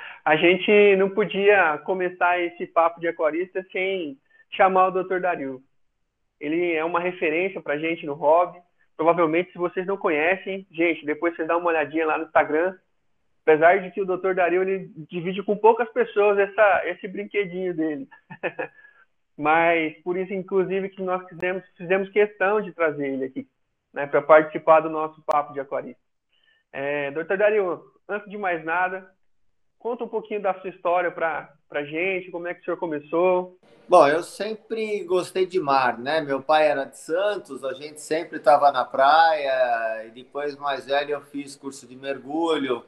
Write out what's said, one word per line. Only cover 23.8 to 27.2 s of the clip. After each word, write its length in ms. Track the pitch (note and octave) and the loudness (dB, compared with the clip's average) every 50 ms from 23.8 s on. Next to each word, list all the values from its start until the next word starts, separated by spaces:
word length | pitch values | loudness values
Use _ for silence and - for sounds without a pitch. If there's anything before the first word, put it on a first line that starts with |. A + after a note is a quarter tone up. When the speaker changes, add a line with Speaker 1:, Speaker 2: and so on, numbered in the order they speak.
| _ _ | _ _
Speaker 1:
né, 160 | - C#3 C#3+ | -8 -8 -6
pra 140 | C#3+ - D3 | 0 0 0
participar 580 | D3 - D#3 D#3 D#3 D#3 - D#3+ - E3 D#3+ D#3+ | 6 8 8 8 8 4 -4 -2 4 6 6 6
do 100 | D#3 D#3+ | 6 2
nosso 320 | D#3+ D#3 D#3 D#3 - D#3 - | -4 -4 -6 -6 -8 -10 -4
Papo 280 | - D3 D3 C#3+ - | -2 -2 -2 -2 -4
de 80 | C#3 C#3 | -8 -10
Aquarista. 400 | C3+ - C#3+ B2+ C3+ - - _ _ _ _ _ _ _ _ _ _ _ _ _ _ _ | -10 -8 -8 -8 -8 -10 -16 _ _ _ _ _ _ _ _ _ _ _ _ _ _ _
É, 400 | - C#3 C#3 C#3+ D3 D3 C#3+ C#3 | -10 -8 -6 -4 -4 -4 -4 -4
doutor 260 | C#3 D#3 | -6 -6